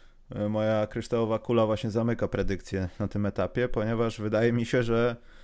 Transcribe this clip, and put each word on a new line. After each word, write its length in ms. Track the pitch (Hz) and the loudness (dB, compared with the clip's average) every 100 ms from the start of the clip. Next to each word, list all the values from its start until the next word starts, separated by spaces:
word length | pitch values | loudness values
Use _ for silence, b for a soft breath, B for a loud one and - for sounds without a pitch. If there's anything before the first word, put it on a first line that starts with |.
| - - - 101 | -20 -20 -12 -4
e, 140 | 104 | -2
moja 380 | 107 110 110 107 | 0 2 2 0
kryształowa 520 | 120 113 117 110 110 | -4 -2 0 2 0
kula 260 | - 113 110 | 2 4 4
właśnie 260 | 107 113 | 2 0
zamyka 360 | 110 117 113 98 | 0 0 0 -2
predykcję 600 | 98 95 92 - 95 90 - | 0 -2 -2 -4 -4 -4 -4
na 80 | 101 | -4
tym 180 | 101 101 | -2 -2
etapie, 420 | 98 90 - 123 | -2 -2 -2 -2
ponieważ 540 | 113 107 113 113 - | 0 0 0 -2 -2
wydaje 320 | 107 107 117 | 0 2 2
mi 120 | 120 113 | 2 0
się, 180 | 131 | 0
że 320 | 117 113 120 123 b b | 2 2 2 -2 b b